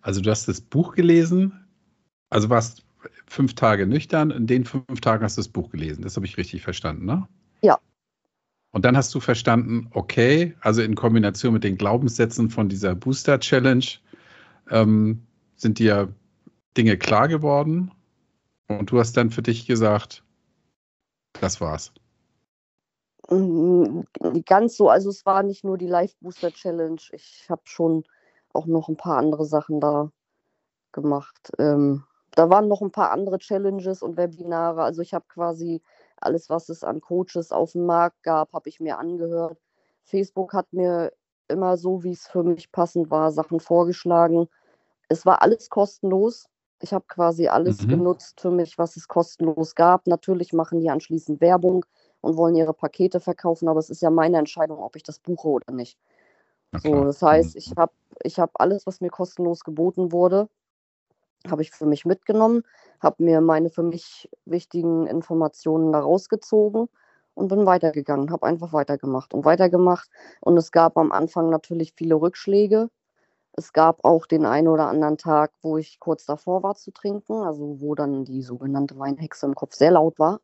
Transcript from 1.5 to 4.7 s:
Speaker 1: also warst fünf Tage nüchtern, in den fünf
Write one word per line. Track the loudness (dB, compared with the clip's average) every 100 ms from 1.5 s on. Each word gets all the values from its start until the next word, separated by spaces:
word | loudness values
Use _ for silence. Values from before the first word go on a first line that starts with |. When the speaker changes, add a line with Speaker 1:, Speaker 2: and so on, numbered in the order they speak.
| -4 _ _ _ _ _ _ _
Speaker 1:
also | -2 2
warst | 0 0 -10 _ _ -20 _ _
fünf | -2 -2
Tage | 2 2 2 2
nüchtern, | 0 0 0 0
in | -2 0
den | 0
fünf | 0